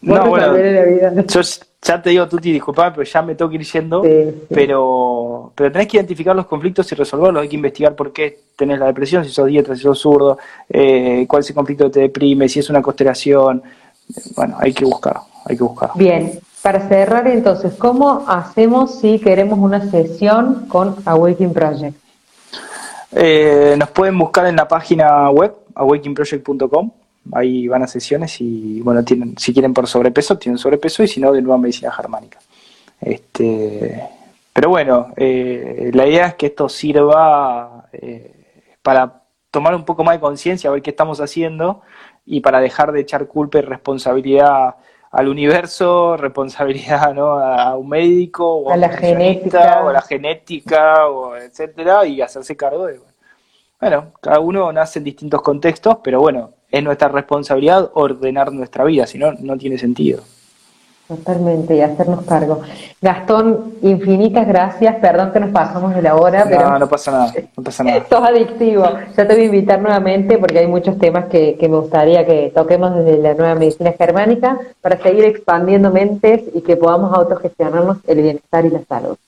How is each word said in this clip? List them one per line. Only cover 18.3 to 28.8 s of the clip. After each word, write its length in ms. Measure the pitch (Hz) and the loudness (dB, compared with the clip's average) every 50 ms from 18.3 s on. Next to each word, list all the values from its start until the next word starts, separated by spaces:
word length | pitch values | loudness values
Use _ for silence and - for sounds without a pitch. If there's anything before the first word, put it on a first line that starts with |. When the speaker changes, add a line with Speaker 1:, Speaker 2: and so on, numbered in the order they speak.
| 190 180 170 - - - 220 226 240 254 269 254 254 - | -4 -4 -4 -6 0 2 2 4 4 2 0 0 -4 -2
Speaker 2:
si 180 | - 214 214 220 | 0 2 2 2
queremos 400 | 220 214 190 185 196 202 214 196 | 4 2 4 4 2 0 2 2
una 320 | 196 196 196 202 196 202 | 2 2 2 0 -2 0
sesión 760 | 196 170 165 165 - - 208 202 214 226 240 262 262 - - - | 0 0 0 0 -2 -2 2 2 2 2 2 0 -2 -4 -4 -2
con 280 | - 175 190 202 196 - - | -2 0 0 0 -4 -6 -4
Awakening 460 | - 165 160 165 175 180 175 190 180 165 | 0 2 2 4 2 2 0 -2 -2 0
Project? 420 | 156 156 156 147 139 147 143 143 _ _ _ _ _ _ _ _ _ _ _ - - - - - - - - - - - _ - | 0 0 0 -2 -4 -8 -10 -12 _ _ _ _ _ _ _ _ _ _ _ -20 -20 -20 -20 -18 -18 -18 -18 -18 -20 -20 _ 0
Speaker 1:
Eh, 640 | - 170 165 156 151 151 151 147 143 143 143 143 147 | 2 2 4 4 4 4 4 4 6 6 4 4 4
nos 120 | 147 143 | 0 -2
pueden 280 | - - 190 190 190 180 | 0 0 0 2 2 0
buscar 280 | 165 156 - 185 180 | -2 2 2 2 2
en 100 | 180 170 | 2 2
la 100 | 160 151 151 | 0 0 2
página 640 | 165 165 160 - 180 160 156 151 147 147 143 143 | 0 -2 0 0 2 4 4 4 4 4 4 4
web, 240 | 139 147 180 214 - - _ _ - | 4 4 2 2 0 -8 _ _ -8
awakening 400 | - 135 135 147 147 143 143 143 | -4 0 0 0 0 0 -8 -6
project 300 | 139 147 143 - 139 135 | -6 -6 -4 -6 -8 -6
punto 240 | - 143 135 135 131 | -6 -4 -4 -2 0
com, 220 | 143 151 190 233 - _ _ _ _ _ _ - - | 0 0 0 0 -10 _ _ _ _ _ _ -8 -4
ahí 340 | 123 123 127 127 127 123 120 | -2 -2 0 -2 -2 -4 -2
van 140 | 123 127 131 | -2 -2 -2
a 40 | |
sesiones 540 | 127 - 127 - - 143 147 165 160 - - | -4 -6 -10 -6 -4 -4 -4 -4 -8 -10 -8
y, 400 | 123 120 117 110 110 110 107 110 | -8 -8 -8 -8 -8 -10 -10 -6